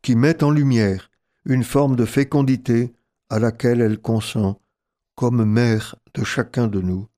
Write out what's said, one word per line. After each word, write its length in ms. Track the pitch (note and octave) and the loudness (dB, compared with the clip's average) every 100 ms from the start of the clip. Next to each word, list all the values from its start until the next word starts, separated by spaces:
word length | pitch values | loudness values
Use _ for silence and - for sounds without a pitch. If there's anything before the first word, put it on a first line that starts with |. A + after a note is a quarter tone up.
qui 140 | - A#2 | 2 2
met 260 | C#3+ D#3+ | 2 2
en 60 | D3 | 2
lumière 600 | D3+ C#3 A#2 G#2 F#2+ - _ _ _ | 2 2 2 0 -2 -10 _ _ _
une 200 | - C3 | -4 -2
forme 320 | A2+ C#3 C#3+ B2 | 0 0 0 0
de 80 | |
fécondité 880 | A2 - C#3 D3 C3+ C3 - A#2 A#2+ _ _ _ _ | 0 0 0 0 0 0 0 -2 -2 _ _ _ _
à 80 | A2 | -2
laquelle 420 | A#2 A2+ B2 A#2+ | -2 0 0 2
elle 180 | A2+ A2 | 0 -2
consent 600 | - A2+ - - G2 G2 _ _ _ _ _ | -4 -4 -4 -2 -2 -4 _ _ _ _ _
comme 300 | - B2 A#2+ | -6 -2 0
mère 520 | G#2+ A2 A#2+ A2 - - _ | 2 2 2 0 -4 -18 _
de 100 | - | -8
chacun 440 | A#2 - A#2 - A2+ | -4 -4 -4 -2 -2
de 120 | G2+ | -2
nous 280 | F#2 F2+ G#2+ | -4 -6 -8